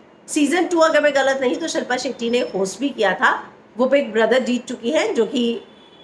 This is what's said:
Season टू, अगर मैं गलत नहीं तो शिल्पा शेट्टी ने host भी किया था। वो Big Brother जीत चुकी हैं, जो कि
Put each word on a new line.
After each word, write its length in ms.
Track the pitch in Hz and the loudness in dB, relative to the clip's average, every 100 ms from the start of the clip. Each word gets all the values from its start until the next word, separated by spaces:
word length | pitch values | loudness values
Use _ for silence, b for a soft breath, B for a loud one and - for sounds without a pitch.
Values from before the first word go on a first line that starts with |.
| - - - | -20 -20 -6
Season 380 | 311 277 349 359 | 0 2 0 2
टू, 120 | 330 | 4
अगर 240 | 320 294 | 4 4
मैं 120 | 294 | 2
गलत 240 | 277 269 269 | 2 0 0
नहीं 160 | 247 294 | -2 -2
तो 120 | 320 | -4
शिल्पा 280 | 311 - 254 | -6 -4 -4
शेट्टी 340 | 262 - 233 | -6 -6 -2
ने 100 | 240 247 | -2 -2
host 260 | 185 190 - | -4 -4 -4
भी 80 | 277 | -4
किया 240 | 233 196 | 0 0
था। 180 | 185 254 - - - - 220 | 2 0 0 -6 -20 -10 -2
वो 100 | 254 | 2
Big 260 | 285 226 | 2 2
Brother 260 | 214 220 254 | 0 2 2
जीत 260 | 226 247 - | 0 -4 -6
चुकी 240 | 240 233 | -8 -2
हैं, 240 | 311 440 | 0 0
जो 120 | 285 202 | 0 0
कि 360 | 254 233 233 - - - - | 0 -2 -2 -10 -20 -20 -16